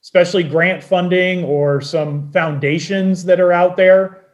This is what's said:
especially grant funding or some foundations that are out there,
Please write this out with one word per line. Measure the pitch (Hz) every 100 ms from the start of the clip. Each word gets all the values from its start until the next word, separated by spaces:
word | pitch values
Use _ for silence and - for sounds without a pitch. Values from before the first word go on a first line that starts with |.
especially | - 190 175 196
grant | 165 156 175 170
funding | - 185 180 185 185 180 156
or | 147 143 143
some | 135 165 151 147 143
foundations | 185 165 143 143 160 - 196 190 180
that | 180 180
are | 180
out | 175 180 185
there, | 185 190 190 - _